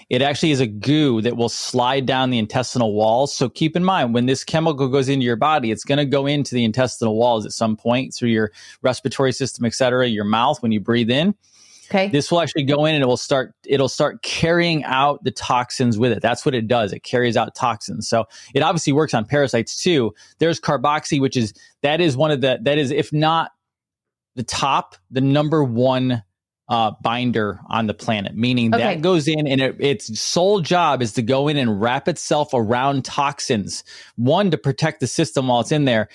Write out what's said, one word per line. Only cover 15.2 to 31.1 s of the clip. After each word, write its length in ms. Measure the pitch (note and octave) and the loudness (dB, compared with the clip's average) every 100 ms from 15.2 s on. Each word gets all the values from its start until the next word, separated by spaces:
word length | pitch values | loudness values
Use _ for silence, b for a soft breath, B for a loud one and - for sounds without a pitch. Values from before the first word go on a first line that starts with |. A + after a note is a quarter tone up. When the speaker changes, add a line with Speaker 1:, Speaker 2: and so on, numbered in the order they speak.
Speaker 1:
the 80 | B2+ | -4
toxins 680 | - - B2+ B2 - B2 G#2+ | -4 0 0 0 0 0 2
with 140 | B2 | 2
it. 100 | G2+ | 2
That's 240 | A2+ A#2+ D3+ | 0 0 0
what 80 | |
it 140 | B2+ A2+ | -2 0
does. 240 | A#2+ G#2 | 0 0
It 100 | G#2+ | -4
carries 340 | - B2+ B2 A#2 | -4 0 2 0
out 160 | A2+ - | -2 -2
toxins. 500 | B2 A2 - G#2+ - | -2 -2 -8 -10 -2
So 180 | A#2 A2 B B | -2 -2 B B
it 80 | C#3 | 0
obviously 300 | D#3 F3 - | 0 0 2
works 200 | C#3 D#3+ | 2 2
on 120 | B2 | -2
parasites 500 | G#2+ D3 C#3 A#2 A2 - | 0 0 2 0 -2 -4
too. 320 | F#3 D#3+ A2 b b - | 0 2 0 b b -2
There's 220 | E3 E3 | 0 0
Carboxy, 600 | - C#3 C#3+ D3+ - C#3+ | -2 0 0 -2 -2 0
which 160 | C3+ C3 | 0 0
is, 160 | A2 b b _ | -2 b b _
that 180 | C#3+ D#3+ | -2 2
is 160 | F3 B2+ | 2 2
one 140 | D#3 | 0
of 120 | D3 | 2
the, 180 | C3 B2 | 0 0
that 160 | A#2+ D3 | 0 0
is, 140 | C3 | 0
if 200 | D3 D3+ | -2 -2
not 380 | D3+ D#3 E3 D#3 - _ _ _ _ _ _ _ - | 0 2 0 -4 -10 _ _ _ _ _ _ _ -12
the 60 | |
top, 520 | A2+ - C#3+ D#3 - - _ | -8 -4 0 0 -2 -12 _
the 100 | B2+ | -2
number 420 | C3+ C#3+ D3+ D#3 | 2 2 2 0
one, 580 | C3+ A2+ B2+ B2+ B2+ A#2+ - _ _ _ - | 0 2 2 2 0 -2 -6 _ _ _ -4
uh, 240 | A#2 A2 - | 0 0 -2
binder 560 | A#2+ A#2+ B2 A2+ G#2 F2+ - | -4 -2 0 0 -2 -4 -6
on 200 | A2 A2 | -2 -2
the 60 | |
planet, 420 | G2+ - G#2+ G2 - | -4 -4 -4 -4 -2
meaning 360 | B2 B2+ A#2 | 0 2 2
Speaker 2:
Okay. 120 | A2+ | 2
Speaker 1:
that 180 | A#2+ F3 | 0 0
goes 240 | E3+ F3 C#3+ | 0 2 0
in 220 | D#3 D3+ | -2 0
and 120 | C3+ | 0
it, 140 | C3 - | 0 0
its 400 | C#3 C3 - G#2+ | -2 -2 -6 -8
sole 400 | - F#3 F#3 G#3 | -2 0 2 2
job 420 | D3+ F3 D#3+ C3+ | 2 2 2 0
is 100 | A#2 | -2